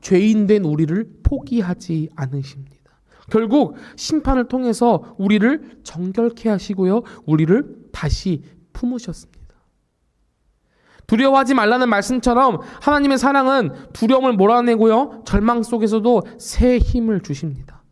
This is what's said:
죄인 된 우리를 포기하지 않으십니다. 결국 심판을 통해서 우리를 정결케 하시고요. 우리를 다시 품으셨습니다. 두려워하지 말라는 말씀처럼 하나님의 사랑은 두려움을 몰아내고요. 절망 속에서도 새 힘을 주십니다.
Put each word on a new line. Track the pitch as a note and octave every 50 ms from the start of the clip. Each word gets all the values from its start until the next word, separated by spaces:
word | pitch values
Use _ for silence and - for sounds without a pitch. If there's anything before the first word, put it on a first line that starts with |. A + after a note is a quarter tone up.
죄인 | _ - F#3+ F3+ G3 G#3+ A3 G#3+ G#3
된 | F#3+ G#3+ G#3 F#3+
우리를 | D#3 D3+ D3+ E3 D#3 D#3+ G3 A3 - - _ -
포기하지 | - C#4+ C4+ - - B3 A#3 G3 F3 F3+ - - - E3 D#3+ D#3 D#3 _
않으십니다. | - C#3+ C3 C3 C#3+ C3+ - - C#3 C3+ - - _ _ _ _ _ _ _ _ _ _ -
결국 | - A3 A3+ A3 A3 D4+ C4+ - - - - - -
심판을 | - - - D#4+ D#4 C#4+ C4 C4+ C4 B3
통해서 | A#3+ - B3+ B3+ B3 A3 - A#3+ A#3+ A3 D#3+ - - - -
우리를 | F#3+ G3+ G#3+ G#3+ G3 A#3+ C#4 D#4+ - - - _ _
정결케 | - - D#3 F3+ F#3 F#3+ A#3 A#3 A#3+ A#3 - - A3+
하시고요. | G#3+ F#3+ - - G#3 F#3 F#3+ F3+ F#3+ A3+ A#3 - - - -
우리를 | - D3+ D3+ D#3+ D#3 F3+ A#3+ D4 - - - - _
다시 | _ - - D3+ - - - F#3+ F3+ C#3 - - _ _ _ _ _
품으셨습니다. | - - A#3+ B3+ A#3+ A#3 - E3 - - _ _ - - - _ _ _ _ _ _ _ _ _ _ _ _ _ _ _ _ _ _ _ _ _ _ _ _ _ _ _ _ _ _ -
두려워하지 | _ - G#3+ C4 C4+ C4+ C4+ C4+ A#3 C#4
말라는 | B3+ G#3+ G#3 A#3 B3+ B3+ A#3+
말씀처럼 | G#3+ G3+ G3 G3 B3+ B3+ A#3 B3+ A#3+ A#3+ C4+ C4 G#3+ D3+ - - - -
하나님의 | - - D4 D4 C#4+ C#4 C4+ C4
사랑은 | - C#4 C#4 C4+ C4+ C4 C4+ C4+ A3+ D#3 - - - - -
두려움을 | - - A3 C4 C4+ C4 B3 A#3+
몰아내고요. | G3 F#3+ G3+ A#3 A#3+ A#3+ A#3+ A#3 A3+ A3 A3+ G#3+ A3+ C#4 C#4+ - - -
절망 | - - G3+ G#3 A3+ A#3+ A#3+ A3+
속에서도 | - A#3 A#3 G#3+ G#3+ G#3 A3 G3+ A#3+ B3 G#3 E3 - - -
새 | - - - - A#3 B3 B3+ A#3+
힘을 | - - - B3 A#3 A3+ G#3+ F#3
주십니다. | - - D3 C#3 - D#3+ C#3 C3 - - - - _ _